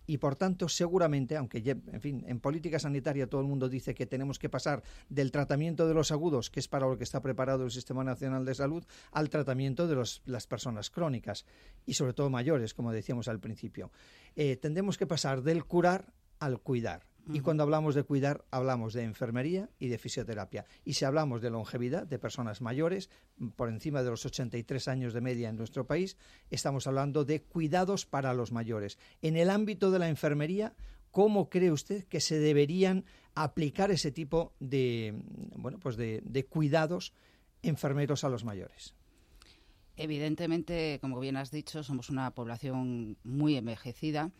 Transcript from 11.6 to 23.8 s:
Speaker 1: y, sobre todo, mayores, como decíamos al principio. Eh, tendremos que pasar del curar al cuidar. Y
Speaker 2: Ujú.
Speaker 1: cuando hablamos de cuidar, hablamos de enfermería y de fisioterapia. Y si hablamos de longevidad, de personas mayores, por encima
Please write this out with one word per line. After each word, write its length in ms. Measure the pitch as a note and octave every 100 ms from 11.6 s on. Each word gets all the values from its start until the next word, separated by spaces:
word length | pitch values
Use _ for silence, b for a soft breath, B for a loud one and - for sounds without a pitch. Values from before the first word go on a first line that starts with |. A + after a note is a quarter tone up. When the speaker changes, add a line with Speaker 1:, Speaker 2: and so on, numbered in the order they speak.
| b b -
Speaker 1:
y, 80 |
sobre 180 | - B2+
todo, 180 | B2 C#3+
mayores, 440 | B2 C3 C#3+ A2
como 180 | - A#2
decíamos 380 | A2 B2 A#2+ A2+
al 100 | A2
principio. 500 | A2+ G#2+ A2 - F2 B B B B -
Eh, 220 | C#3+ B2
tendremos 400 | D3+ E3 G3 -
que 100 | G3+
pasar 340 | D#3 C#3 C3+
del 220 | C#3 E3+
curar 480 | - F3 F3 F#3 - _ _ -
al 200 | C#3+ B2
cuidar. 480 | - A#2+ A2 E2 - _ -
Y 100 | D3+
Speaker 2:
Ujú. 80 | E3
Speaker 1:
cuando 180 | D#3
hablamos 320 | D3 D#3 D#3 C#3+
de 80 |
cuidar, 420 | C#3 C#3 C#3 D3 -
hablamos 420 | C3 C3 B2 A2
de 80 | A#2
enfermería 720 | A2+ G2+ A#2 A#2+ D3 F#3 G#3+ -
y 80 | C3
de 100 | A2+
fisioterapia. 680 | B2 C3 A2 G#2+ F#2+ G#2 - B
Y 100 | -
si 120 | C3 C3+
hablamos 360 | D#3 D3 A#2
de 80 | A#2+
longevidad, 560 | A2+ G#2 B2+ B2 E3+ F#3
de 140 | C3
personas 420 | A#2 - A#2 G2+
mayores, 480 | A#2+ C3 E3 F#3+ - b b - A#2 -
por 140 | A#2
encima 340 | A2